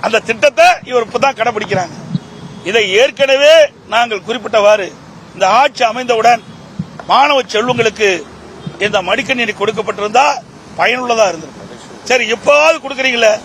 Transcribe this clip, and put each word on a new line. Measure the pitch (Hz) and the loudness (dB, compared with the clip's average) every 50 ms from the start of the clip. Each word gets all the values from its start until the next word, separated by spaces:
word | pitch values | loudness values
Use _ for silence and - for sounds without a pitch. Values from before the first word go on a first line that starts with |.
அந்த | - - 214 220 | -4 0 -2 -2
திட்டத்தை | - - 226 220 - 294 - 311 330 359 349 - - | -2 -2 -4 0 0 0 4 4 4 4 4 2 -4
இவர் | 269 254 247 233 208 | -4 -2 -2 -2 -2
இப்பதான் | - 240 220 277 262 | -4 -2 -2 -2 0
கடைபிடிக்கிறாங்க. | - 220 240 226 214 208 185 196 185 180 165 - - - - - - - - - - - - - - - | -2 -4 -4 -2 -4 -6 -4 -4 -4 -4 -4 -10 -16 -14 -8 -8 -8 -8 -10 -20 -20 -20 -18 -18 -12 -10
இதை | 165 202 233 220 196 | -2 0 0 0 2
ஏற்கனவே | 185 202 254 294 254 208 277 269 269 269 285 294 320 330 302 277 - - - - | 2 2 2 2 2 -2 0 2 2 4 4 6 6 6 6 4 0 -12 -14 -4
நாங்கள் | 202 226 240 240 220 196 175 | -2 -2 -2 -2 -4 -8 -6
குறிப்பிட்டவாறு | 170 233 247 202 226 208 220 202 202 214 208 190 170 - - - - - - - - - | -6 -8 -6 -6 -2 0 2 4 4 4 4 0 -6 -12 -16 -20 -20 -20 -20 -20 -20 -6
இந்த | - 190 185 | -2 0 2
ஆட்சி | 202 233 269 294 - - 247 | 2 2 2 0 0 -2 -2
அமைந்தவுடன் | 226 220 240 254 240 247 220 220 233 240 233 - - - - - - - - - - - - - | -2 -2 -4 -4 -2 -2 2 4 4 2 2 -2 -12 -20 -20 -20 -20 -12 -12 -12 -12 -12 -20 -4
மாணவ | - 180 233 269 294 285 269 247 | 0 2 2 4 2 2 0 -2
செல்வங்களுக்கு | - - 208 220 247 247 240 233 220 214 - 220 202 185 165 147 - - - - - - - - - - - | -2 -2 -2 -2 0 0 0 0 -2 0 0 0 0 0 -2 -6 -12 -18 -20 -20 -20 -20 -16 -16 -16 -8 -6
இந்த | 190 208 196 208 185 | -4 -2 -2 -2 0
மடிக்கணினி | 180 - 226 262 196 262 247 233 214 214 | 0 -2 -2 -2 -4 -4 -4 -4 -6 -4
கொடுக்கப்பட்டிருந்தா | - 196 214 214 208 214 220 208 190 202 208 208 240 277 294 - 269 - - - - - - - | -4 -4 -4 -4 -4 -6 -6 -6 -6 -6 0 2 2 2 2 0 -4 -8 -16 -20 -20 -20 -20 -6
பயனுள்ளதா | - - 226 233 254 254 240 233 226 220 190 | -2 -2 -2 -2 -2 -2 -4 0 2 2 0
இருந்திருக்கும். | 170 160 156 139 127 - - - - - - - - - - | 0 -4 -12 -16 -18 -20 -20 -20 -20 -20 -20 -20 -20 -18 -4
சரி, | - 240 254 233 220 226 | -2 0 0 0 -2 -4
இப்பவாவது | 220 - - 285 294 302 320 330 320 - | -4 0 2 2 4 4 2 2 0 -4
கொடுக்குறீங்களே | 269 269 247 262 262 247 240 233 214 - - - | -10 -8 -4 -4 -2 0 2 2 2 2 0 -6